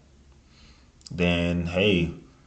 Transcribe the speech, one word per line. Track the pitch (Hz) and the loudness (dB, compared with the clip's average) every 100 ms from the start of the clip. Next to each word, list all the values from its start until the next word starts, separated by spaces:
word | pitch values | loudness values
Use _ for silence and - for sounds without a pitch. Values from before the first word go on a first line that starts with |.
| _ - - - - - - - - - - | _ -20 -20 -20 -20 -20 -20 -20 -20 -20 -12
then, | 85 87 87 87 87 85 | -2 0 2 0 -2 -2
hey, | 90 104 90 80 - - - | 2 2 2 0 -6 -18 -20